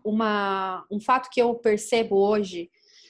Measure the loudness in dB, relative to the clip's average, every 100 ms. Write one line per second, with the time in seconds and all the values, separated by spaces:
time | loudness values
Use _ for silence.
0 | -4 0 0 0 -2 -2 -4 -8 -8 -6
1 | 0 0 0 0 0 0 0 0 0 0
2 | 2 2 4 2 -2 -6 -12 _ _ _
3 | _